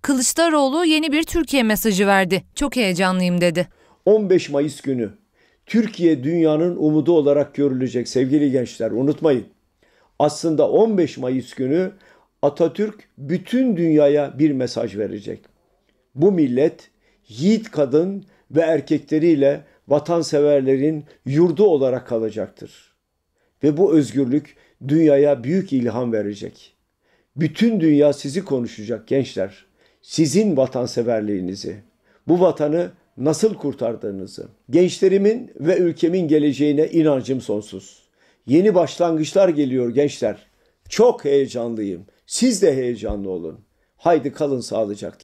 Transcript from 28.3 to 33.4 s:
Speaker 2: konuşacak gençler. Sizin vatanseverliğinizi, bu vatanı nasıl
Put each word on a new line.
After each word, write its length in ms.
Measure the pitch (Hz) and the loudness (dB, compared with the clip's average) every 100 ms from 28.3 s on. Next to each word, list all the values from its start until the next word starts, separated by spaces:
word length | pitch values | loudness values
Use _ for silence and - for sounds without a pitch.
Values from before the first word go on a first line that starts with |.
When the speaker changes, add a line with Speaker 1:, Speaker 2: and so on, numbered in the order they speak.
| 151 190 | -8 -4
Speaker 2:
konuşacak 640 | 135 117 - 104 113 - | -4 -4 -10 -10 -10 -2
gençler. 580 | 139 123 - 95 - _ _ _ _ | -2 -2 -6 -8 -8 _ _ _ _
Sizin 560 | _ - 160 156 214 143 | _ -2 0 2 0 0
vatanseverliğinizi, 1300 | 127 131 120 - 117 113 104 101 90 98 - 101 _ _ _ _ - | 0 -2 -6 -4 -2 -2 -2 -4 -6 -8 -12 -14 _ _ _ _ -2
bu 140 | 175 | 2
vatanı 500 | 180 - 147 160 175 - _ - | 2 2 -2 -2 -4 -8 _ -4
nasıl 360 | 135 151 | -2 0